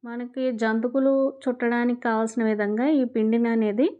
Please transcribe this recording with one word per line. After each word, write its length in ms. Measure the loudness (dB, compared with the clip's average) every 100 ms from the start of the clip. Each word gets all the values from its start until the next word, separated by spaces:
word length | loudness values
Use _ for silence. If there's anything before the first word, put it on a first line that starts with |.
| -10
మనకి 360 | -10 -8 -4 -4 0
జంతుకులు 520 | 0 0 0 2 2 2 0 -2 -6
చుట్టడానికి 540 | -2 -2 0 0 -2 -2
కావాల్సిన 380 | 0 -2 0 0
విధంగా 360 | 0 -2 0 2 2
ఈ 20 | 0 0
పిండిని 340 | 2 2 2 2
అనేది 320 | 0 2 0 -2